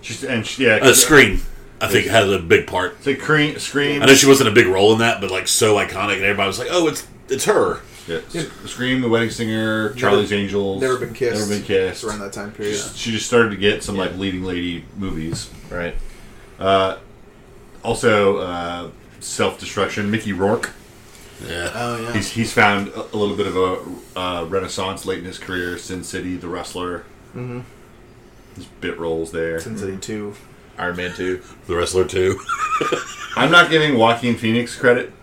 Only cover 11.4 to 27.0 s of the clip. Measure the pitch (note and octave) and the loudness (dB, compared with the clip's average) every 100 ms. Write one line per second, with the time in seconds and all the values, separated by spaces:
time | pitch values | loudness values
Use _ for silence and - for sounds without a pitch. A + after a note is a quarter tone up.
11.4 | G#2 G2+ - G2 F#2+ F2+ A2+ G#2 G2+ G#2+ | -2 -4 0 0 0 -4 -8 -8 -10 -10
12.4 | G#2 G#2+ G#2 G#2 - - A#2 A2 - A#2+ | -12 -8 -4 -4 -6 -8 -4 -4 2 4
13.4 | A2+ G2 G2+ G#2+ - G2 F2+ F2 G2 F#2 | 4 4 2 2 -2 -4 -4 -4 -4 -4
14.4 | F#2 F2+ F2 E2+ D#2+ - G2 D#2+ D#2+ - | -4 -4 -4 -8 -12 -10 -6 -4 -6 -8
15.4 | - - - F2+ F2 - - - - - | -10 -16 -12 -8 -6 -6 -8 -12 -20 -20
16.4 | - - F#2+ G2 F#2+ F#2+ - - - - | -20 -6 0 2 2 -2 -12 -20 -20 -20
17.4 | - - - - A2 A#2 A#2+ G#2+ G2 E2 | -20 -20 -20 -12 -6 0 4 4 4 2
18.4 | F2+ F2 E2+ F2 E2+ - - - - - | -2 -6 -6 -8 -12 -16 -20 -18 -12 -2
19.4 | G#2 - - - F#2+ - G2+ A2 A2 F#2 | -2 -2 -10 -4 -4 -2 -2 -2 -4 -2
20.4 | G2 A2+ - - - - - - - - | 0 0 -4 -12 -20 -20 -20 -20 -20 -16
21.4 | - E2+ F2 A2 A#2+ A#2 A#2 A2+ G2 A#2 | -12 -8 -8 -6 -6 -6 -6 -6 -4 -4
22.4 | A2 - G#2+ G2+ G2 - G#2+ G#2+ G2+ G2 | -2 4 4 4 -4 -8 -8 -2 -2 -2
23.4 | G2 F2+ F#2 F#2 E2+ F2 - - F2+ F2 | -2 0 0 -2 -8 -14 -12 -8 -6 -6
24.4 | E2 F#2+ F#2 - F#2+ F#2+ F#2+ F#2 F2 F2+ | -4 -4 -4 -6 -6 -6 -6 -8 -8 -14
25.4 | - F#2 F2 F2 - F#2 F2 F#2+ F2+ F2+ | -8 -6 -6 -8 -10 -10 -8 -10 -8 -8
26.4 | F2 F2 E2+ F2+ F2+ F2+ | -8 -10 -10 -8 -8 -8